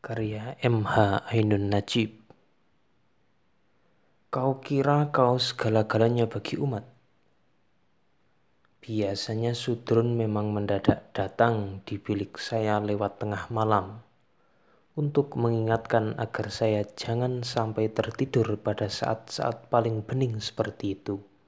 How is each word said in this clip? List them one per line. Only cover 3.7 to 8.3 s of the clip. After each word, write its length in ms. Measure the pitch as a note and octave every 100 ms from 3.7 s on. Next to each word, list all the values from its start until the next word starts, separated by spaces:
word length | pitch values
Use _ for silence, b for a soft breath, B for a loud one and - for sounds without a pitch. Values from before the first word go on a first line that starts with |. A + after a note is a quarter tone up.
| _ _ _ _ _ _
Kau 320 | C3 C3 C3+
kira 480 | - C#3 C#3 D3 D3
kau 320 | C3+ B2 B2+
segala-galanya 880 | - - A2+ A2 A2 A2 A#2 A#2+ A2+
bagi 320 | A2+ - -
umat? 240 | C#3 A2 - _ _ _ _ _ _ _ _ _ _ _ _ _ _